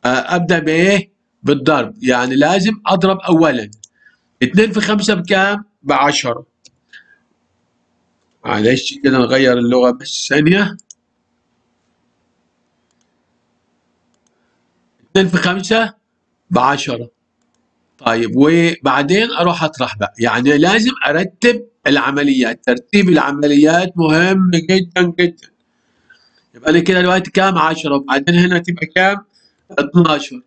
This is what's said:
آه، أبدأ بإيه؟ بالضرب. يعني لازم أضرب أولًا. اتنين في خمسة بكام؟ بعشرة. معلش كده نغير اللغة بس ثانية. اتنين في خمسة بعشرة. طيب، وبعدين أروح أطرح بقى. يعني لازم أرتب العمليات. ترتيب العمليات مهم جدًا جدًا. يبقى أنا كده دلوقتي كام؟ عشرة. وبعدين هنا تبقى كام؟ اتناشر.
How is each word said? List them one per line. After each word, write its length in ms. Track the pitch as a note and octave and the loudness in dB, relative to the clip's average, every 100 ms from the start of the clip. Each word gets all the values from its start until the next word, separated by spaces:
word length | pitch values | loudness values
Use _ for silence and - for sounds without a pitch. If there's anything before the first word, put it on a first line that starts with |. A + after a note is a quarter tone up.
| B2 | 0
آه، 300 | B2+ - F3 | -2 -2 -4
أبدأ 240 | E3+ E3+ | 0 -2
بإيه؟ 520 | D3+ D#3+ F3+ G3+ - _ _ _ | 0 0 2 0 -4 _ _ _
بالضرب. 600 | C3 C#3+ C3 D3 A2+ G#2+ | -4 -2 0 0 -2 -6
يعني 320 | B2 B2 B2+ C3 | -2 0 0 0
لازم 460 | D3 F#3+ F#3 G#3+ - | 0 0 -2 -4 -2
أضرب 300 | F#3+ F#3+ F#3+ | 0 0 -2
أولًا. 500 | - D#3+ E3 B2+ G#2 - - _ _ _ _ _ | 0 2 2 0 -8 -16 -20 _ _ _ _ _
اتنين 280 | B2+ F#3 A3 | 0 2 2
في 100 | A3 | 0
خمسة 320 | G#3 G#3+ G3+ | -2 -2 0
بكام؟ 520 | G3 E3+ G3 G3 G3+ G#3 _ | -2 -2 0 0 -2 -8 _
بعشرة. 640 | C#3 C3+ C#3+ D3 C3 A#2+ - _ _ _ _ - _ _ _ _ _ _ _ _ _ _ _ _ _ _ - | -4 0 0 0 -4 -8 -12 _ _ _ _ -20 _ _ _ _ _ _ _ _ _ _ _ _ _ _ -6
معلش 500 | G#2 G#2+ C3 - - | 0 0 0 -4 -4
كده 140 | C#3 C3 | -2 0
نغير 400 | A#2+ C3 C3 B2 | 0 2 2 2
اللغة 340 | A#2+ B2 B2 | 0 2 2
بس 360 | B2 - - - | 0 -10 -12 -4
ثانية. 480 | C#3 D3+ F#3+ G#3 - _ - _ _ _ _ _ _ _ _ _ _ _ _ _ _ _ _ _ _ _ _ _ _ _ _ _ _ _ _ _ _ _ _ _ _ _ _ _ _ _ _ _ | 0 2 2 0 -6 _ -20 _ _ _ _ _ _ _ _ _ _ _ _ _ _ _ _ _ _ _ _ _ _ _ _ _ _ _ _ _ _ _ _ _ _ _ _ _ _ _ _ _
اتنين 160 | F#3+ F#3+ | 0 0
في 100 | E3+ | 0
خمسة 560 | F3+ F#3+ F#3+ A3 A3 - _ _ _ _ _ | -2 -4 -2 -2 -2 -8 _ _ _ _ _
بعشرة. 600 | B2 B2+ C#3+ C#3+ A#2+ A#2+ _ _ _ _ _ _ _ _ _ | 0 2 0 -6 -10 -10 _ _ _ _ _ _ _ _ _
طيب، 340 | B2 A2+ A#2 A#2+ | -4 -2 -2 2
وبعدين 960 | C#3+ E3+ E3+ - C3+ C3 C#3+ F#3+ A#3 | 4 4 2 0 -2 -2 0 0 0
أروح 320 | D#3+ F3 E3+ | -2 -2 -2
أطرح 340 | D#3 - A#2 G#2+ | -4 -4 -8 -4
بقى. 160 | G2+ - | -8 -2
يعني 380 | A#2 A2+ C3 D3 | -2 0 2 4
لازم 340 | E3 G#3+ A3+ C4 C#3 | 4 2 0 -2 -4
أرتب 580 | D#3 F#3+ _ A#3+ A#3 - _ - | -2 -4 _ 0 0 -6 _ -2
العمليات. 800 | C#3 B2 C#3+ C#3+ C3+ A#2 A#2+ - | 0 0 0 0 0 -2 -2 -2
ترتيب 440 | B2 - G#3 G3 | -2 0 0 4
العمليات 840 | E3 C3+ C#3+ D3 C#3+ D3+ E3 F#3 F3 | 2 0 -2 2 4 4 4 0 -2
مهم 560 | D#3+ D#3+ F3+ F#3+ F#3 E3+ E3 | 0 2 2 2 2 0 0
جدًا 320 | F#3+ F3+ F#3 F3+ E3+ | -2 0 -2 -2 0
جدًا. 280 | F3 E3+ - _ _ _ _ _ _ _ _ _ _ A#2+ | -4 -4 -20 _ _ _ _ _ _ _ _ _ _ -8
يبقى 160 | C#3+ | 0
أنا 80 | E3+ | 2
كده 220 | E3+ F#3 | 2 0
دلوقتي 300 | F3+ F#3 F#3 | 2 0 -2
كام؟ 260 | - F#3+ F3+ | -2 0 0
عشرة. 380 | D#3 D#3 D3+ C#3 | -2 -2 -2 -4
وبعدين 400 | C#3 C3+ C#3 F3 | -2 -2 0 2
هنا 240 | F3+ F3 | 2 0
تبقى 260 | F3 F3 D#3+ | -4 -8 -4
كام؟ 320 | - F#3+ G3+ - _ _ _ _ | 0 0 0 -10 _ _ _ _
اتناشر. 680 | - C#3+ F3 E3 D3 C#3 B2 | -6 0 2 2 0 -4 -16